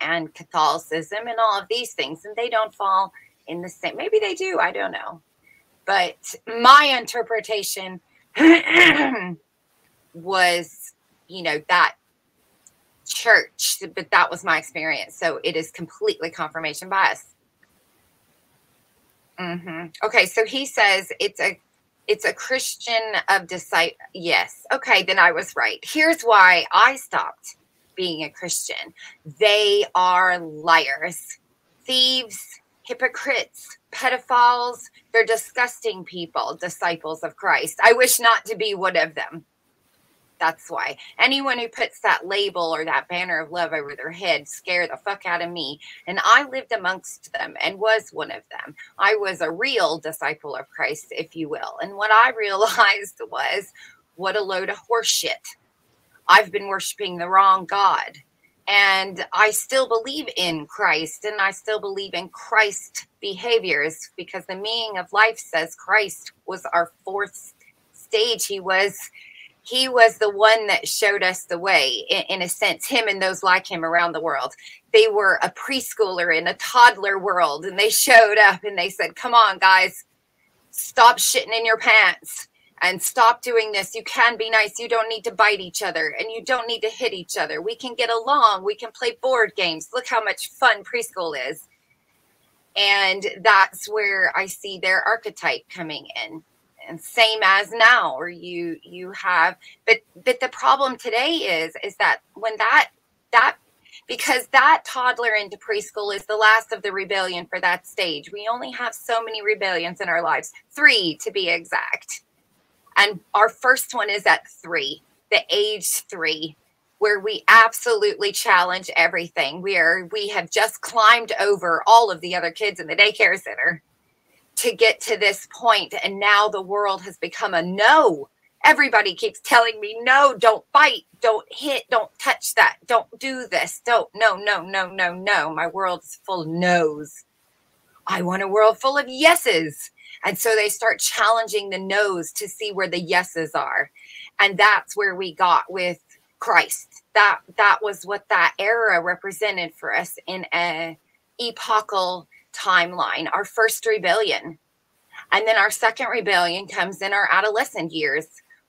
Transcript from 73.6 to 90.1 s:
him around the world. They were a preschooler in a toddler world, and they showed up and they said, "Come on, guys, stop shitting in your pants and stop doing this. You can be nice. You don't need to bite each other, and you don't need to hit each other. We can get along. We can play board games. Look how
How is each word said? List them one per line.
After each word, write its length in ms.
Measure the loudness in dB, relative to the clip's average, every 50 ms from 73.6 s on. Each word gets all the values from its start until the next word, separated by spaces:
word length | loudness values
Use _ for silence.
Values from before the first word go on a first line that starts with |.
| 0 -4
him 140 | -8 -6 -4
around 260 | -2 0 0 0 0
the 100 | -2 -4
world. 320 | -4 -4 -4 -4 -4 -6 -10 -12 -20 -20 -20 -20 _ _
They 160 | 4 6 6 6
were 320 | 4 2 2 2 2 2
a 80 | 0 -4
preschooler 880 | -6 -6 -10 -6 -6 -6 -6 -6 -2 -2 -2 -2 0 -2 0 0 0 0
in 100 | 0 -2
a 80 | -4
toddler 640 | -6 -6 0 6 8 8 8 8 6 0 -2 -2 -2
world, 480 | 0 0 0 2 2 0 0 -2 -8
and 140 | -6 -2 0
they 100 | 0 2
showed 480 | 2 2 4 6 8 8 8 8 8 6
up 280 | 6 6 6 4 -2
and 120 | -8 -4 -4
they 120 | -4 -4
said, 260 | -4 -4 -6 -6 -6
"Come 180 | -8 -4 2 6
on, 260 | 6 6 6 4 4
guys, 440 | 4 6 6 6 4 2 -2 -6 -20 _ _ _ _ _ _ _ _ _ _ _ _ _
stop 480 | -12 -12 -12 -2 4 6 8 8 8 6
shitting 340 | 2 -2 0 -2 -2 -4 -4
in 120 | -4 0
your 120 | 0 0 0
pants 720 | 2 4 4 6 6 4 2 -2 -6 -16 -16 -16 -16 -18 _ _ _ _ _ -4
and 200 | -2 -2 -2 -2
stop 400 | -6 -4 0 4 4 4 4 2
doing 300 | -2 -2 0 0 0 0
this. 240 | -2 -4 -4 -6 -8
You 80 | -12 -12
can 340 | -6 0 2 2 2 2 0
be 140 | -4 0
nice. 260 | 0 0 0 0 -4 -10
You 80 | -6 -2
don't 220 | -2 -2 -2 -2
need 140 | -4 -8 -8
to 80 | -4 0
bite 260 | 2 2 2 2 0
each 220 | -4 -8 -10 -8
other, 340 | -6 -6 -4 -4 -4 -4 -6 -6
and 140 | -8 -8
you 120 | -10 -10 -6
don't 240 | -4 -2 -2 -2 -4
need 140 | -6 -6 -6
to 60 | -6
hit 220 | -6 -4 -6 -6
each 240 | -6 -8 -12 -8 -6
other. 260 | -6 -6 -6 -6 -8
We 140 | -8 -8 -10
can 180 | -10 -12 -10 -6
get 140 | -4 -2 -2
along. 540 | -2 -2 -2 0 2 4 4 4 4 2 -2
We 120 | -6 -6
can 160 | -6 -8 -16
play 260 | -12 -8 -6 -6 -6 -4
board 300 | -2 0 2 2 0 0 -2 -4
games. 320 | -4 -4 -4 -6 -10 -10 -8
Look 140 | -8 -6
how 160 | -4